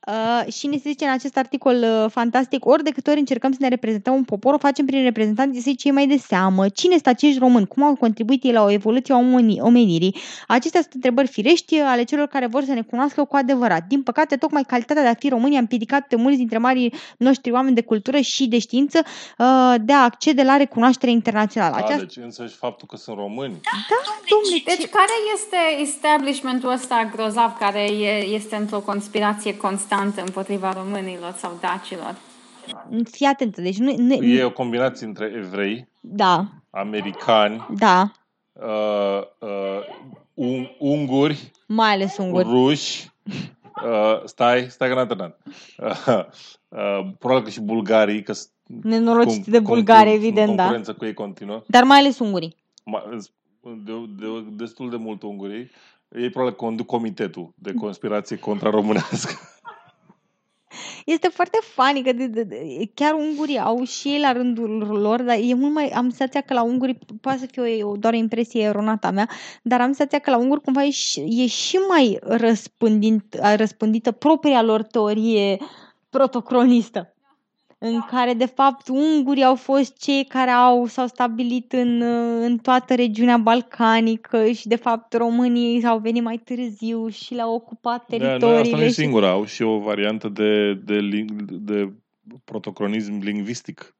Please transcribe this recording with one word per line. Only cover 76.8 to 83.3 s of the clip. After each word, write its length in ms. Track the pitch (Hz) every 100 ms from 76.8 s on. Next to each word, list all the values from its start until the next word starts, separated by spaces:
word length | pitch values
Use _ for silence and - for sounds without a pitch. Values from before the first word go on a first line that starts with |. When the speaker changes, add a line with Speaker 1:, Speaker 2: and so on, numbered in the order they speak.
| 214 214 175 _ _ _ _ _ _ _
Speaker 1:
în 180 | 226 233 226
care, 220 | 247 247
de 100 | 240 247
fapt, 420 | - 277 254 -
ungurii 540 | 262 311 311 262 277
au 100 | 262
fost 440 | 262 - 269 262 _
cei 260 | - 277
care 260 | 269 262 254
au, 360 | 247 247 247 240
s-au 200 | 247 247
stabilit 680 | - 247 226 247 247 240
în, 280 | 254 247 240 240 240 233 233
în 160 | 240 240
toată 360 | 240 254 254
regiunea 420 | 254 247 214 240